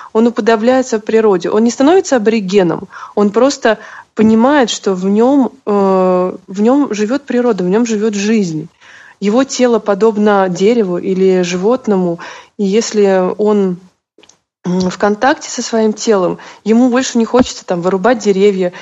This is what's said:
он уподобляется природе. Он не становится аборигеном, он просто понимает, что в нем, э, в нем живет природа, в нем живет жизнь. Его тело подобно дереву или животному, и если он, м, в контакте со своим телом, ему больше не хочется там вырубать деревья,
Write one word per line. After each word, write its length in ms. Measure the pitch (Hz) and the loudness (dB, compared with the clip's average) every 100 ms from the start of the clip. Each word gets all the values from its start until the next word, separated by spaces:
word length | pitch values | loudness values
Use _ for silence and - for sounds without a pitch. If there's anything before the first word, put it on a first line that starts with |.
| - | -6
он 160 | 220 233 | 0 0
уподобляется 720 | 233 214 226 226 262 254 220 | 0 0 2 2 0 0 -4
природе. 500 | 220 220 220 185 180 | 0 0 2 0 0
Он 140 | 214 | 0
не 60 | 233 | 0
становится 440 | - 269 381 370 254 | 2 2 2 2 0
аборигеном, 680 | 208 226 190 202 180 - 190 - - - | 0 -2 0 2 2 -2 -8 -18 -8 -2
он 140 | 208 | 0
просто 480 | 208 262 285 226 214 - - - | 2 0 0 -2 -2 -6 -20 -10
понимает, 560 | - 220 220 247 294 226 | 0 2 4 4 2 0
что 240 | - 202 | -2 -4
в 100 | 185 190 | -2 0
нем, 440 | 208 240 285 240 - - | 2 2 2 0 -4 -4
э, 680 | 202 196 190 185 180 180 190 - | 0 2 2 2 0 -2 -6 -10
в 160 | 196 | -2
нем 320 | 214 277 277 | 2 2 0
живет 300 | 208 214 277 - | -2 -2 -4 -4
природа, 380 | 247 240 202 | -2 0 0
в 40 | 180 | 0
нем 160 | 202 240 | 0 0
живет 280 | 214 220 | -2 -2
жизнь. 540 | 202 202 226 180 156 160 _ - - - _ | -2 0 0 0 -4 -10 _ -20 -20 -20 _
Его 220 | 196 226 | -2 0
тело 360 | 269 - 247 226 | -2 0 0 0
подобно 680 | 214 196 226 208 208 202 190 | 0 0 0 2 2 2 0
дереву 500 | 170 196 240 190 175 | 0 0 2 0 -4
или 440 | - 185 185 185 | -4 0 2 2
животному, 760 | 175 180 196 254 233 196 180 170 - - - - | 0 -2 -2 -2 0 -2 -2 -4 -10 -20 -18 -4
и 80 | |
если 680 | 196 208 226 214 202 190 185 - | -2 0 0 0 2 2 0 0
он, 400 | 208 208 190 180 185 _ _ _ _ _ _ _ 175 | 0 2 0 -4 -12 _ _ _ _ _ _ _ -4
м, 220 | 180 185 | -2 -2
в 60 | - | -2
контакте 520 | 208 208 262 302 - | -2 0 0 -2 -6
со 100 | - | -10
своим 300 | 233 226 220 | -4 -2 -2
телом, 460 | 214 - 202 175 170 - - | -2 -2 0 0 -4 -12 -10
ему 240 | 202 226 254 | 0 2 2
больше 300 | 240 262 240 | 0 -2 -2
не 80 | 226 | 0
хочется 400 | 247 247 - - | 0 0 -4 -8
там 160 | 180 | -4
вырубать 360 | 175 190 214 247 | -2 0 0 0
деревья, 540 | 208 190 202 190 180 - | 0 2 2 2 -4 -6